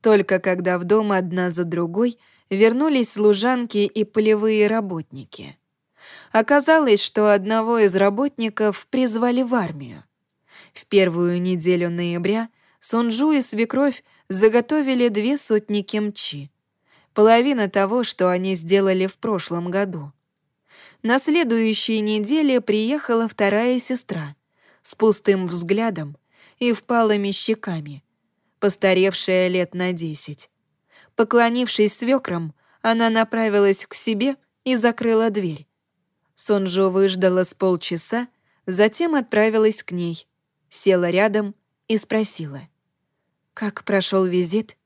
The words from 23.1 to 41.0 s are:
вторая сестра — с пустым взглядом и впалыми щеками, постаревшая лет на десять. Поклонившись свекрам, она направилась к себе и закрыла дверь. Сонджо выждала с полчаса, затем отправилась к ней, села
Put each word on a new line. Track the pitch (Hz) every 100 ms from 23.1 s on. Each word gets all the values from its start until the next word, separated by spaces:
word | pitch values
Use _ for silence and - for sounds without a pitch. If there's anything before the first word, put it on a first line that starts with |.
| 233 226
вторая | - 202 208 247 254
сестра — | - 254 - 180 147 147 _ _ _ _
с | - -
пустым | 220 208 - 196 180
взглядом | 175 170 202 226 175 147 147 _ _ _ _
и | 247
впалыми | 220 - 233 220 208 202
щеками, | 196 - 220 208 165 147 139 _ _ _ _ _ _
постаревшая | 208 - 196 185 190 185 - 185 180
лет | 180 175
на | 180 180
десять. | 175 165 151 - 143 - _ _ _ _ _ _ -
Поклонившись | 226 240 233 240 247 - 214 -
свекрам, | 240 269 262 170 165 - _ _
она | 226 226 226
направилась | 220 220 226 220 202 202 196 -
к | -
себе | - 214 262 277 _ _
и | - 247
закрыла | 233 226 233 226 226
дверь. | 208 185 151 - _ _ _ _ _ _ _
Сонджо | - 202 190 180 196
выждала | 185 196 185 190 185
с | 185 -
полчаса, | 190 175 - 170 - 233 247 _ _ _ -
затем | 185 208 214 339 302
отправилась | 226 208 220 220 220 214
к | -
ней, | 175 170 165 - _ _ _ _
села | - - 185